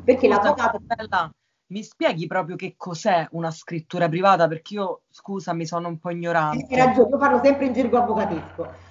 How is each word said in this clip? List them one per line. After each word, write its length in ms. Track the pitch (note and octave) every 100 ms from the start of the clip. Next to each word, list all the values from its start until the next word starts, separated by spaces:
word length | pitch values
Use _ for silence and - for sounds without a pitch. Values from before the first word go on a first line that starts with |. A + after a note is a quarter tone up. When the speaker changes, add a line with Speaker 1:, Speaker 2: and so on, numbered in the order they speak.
Speaker 1:
perché 240 | - B3+ A#3
Speaker 2:
Scusa, 140 | G#3
Speaker 1:
l'avvocato 400 | G#3+ C#4+ A3+ G#3+ -
Speaker 2:
Stella, 440 | A3+ A3 F#3 D#3+ - _ _ _
mi 100 | G3
spieghi 440 | A3 - D#4+ F3 F3
proprio 280 | F#3 E3+
che 200 | F3 F#3 -
cos'è 500 | F#3 E3 A3 F3 D#3
una 200 | E3 E3
scrittura 560 | D#3+ - E3+ - F3 E3+
privata? 400 | E3 G3 F#3 D#3+
Perché 280 | D#3+ -
io, 300 | G#3 F#3+ - _
scusami, 560 | _ - G3 E3+ E3+
sono 240 | D#3+ E3+ F3
un 100 | D#3+
po' 120 | F3
ignorante. 560 | E3+ E3+ E3 D#3 F#3+ -
Speaker 1:
Hai 80 | B3+
ragione, 320 | B3+ C4 A3+
io 80 | C#4
parlo 240 | C#4+ B3+
sempre 220 | C4+ C#4
in 80 | C4+
gergo 240 | A#3+ A#3+ A#3+
avvocatesco. 720 | A#3+ A3 F#3+ D#3+ - - D#3+ - -